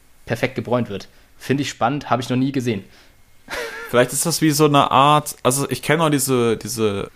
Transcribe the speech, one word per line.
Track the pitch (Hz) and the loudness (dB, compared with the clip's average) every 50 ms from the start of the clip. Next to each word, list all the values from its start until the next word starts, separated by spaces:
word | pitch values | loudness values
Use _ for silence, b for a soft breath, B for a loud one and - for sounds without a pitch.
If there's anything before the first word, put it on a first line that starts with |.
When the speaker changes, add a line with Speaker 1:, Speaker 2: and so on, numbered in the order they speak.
| _ - - - - | _ -20 -20 -16 -8
Speaker 1:
perfekt | - 113 - 135 120 - | -6 -4 -2 -2 -2 -2
gebräunt | 120 - 110 120 123 113 104 | -4 -4 -2 0 0 0 -4
wird. | 98 95 - b b b b b b | -6 -10 -12 b b b b b b
Finde | - - - 127 147 135 | -10 -4 -2 -2 -2 -2
ich | - | -4
spannend, | - - 110 123 143 143 - - | -4 -2 -2 -2 -2 -2 -2 -2
habe | 123 123 | -2 -2
ich | 123 - | -2 -2
noch | 127 | -2
nie | 127 131 139 135 | 0 0 0 -2
gesehen. | 135 120 123 110 98 - b b b b b b _ _ _ - - _ - - - 466 - 440 - - - | -2 -2 -2 -4 -4 -6 b b b b b b _ _ _ -20 -20 _ -12 -10 -10 -10 -10 -12 -14 -8 0
Speaker 2:
Vielleicht | 120 120 123 - - | 2 2 2 2 0
ist | - - | -4 -2
das | 170 147 - | -2 0 2
wie | 156 156 | 2 2
so | 143 143 156 | 4 4 4
eine | 147 143 143 - - | 4 6 4 4 4
Art, | - 127 139 147 151 151 147 - - - - | 4 4 6 6 4 2 0 -2 -6 -4 -2
also | 123 131 139 139 - | 0 0 0 -2 -4
ich | 123 - - | -4 -4 0
kenne | - 151 170 160 | 0 0 2 2
auch | 151 | 2
diese, | 147 135 123 135 131 123 117 117 107 | 2 0 0 0 2 2 2 2 0
diese | - - - - 110 110 104 98 98 - - - | -2 -4 -6 -4 -2 -2 0 0 -4 -6 -10 -12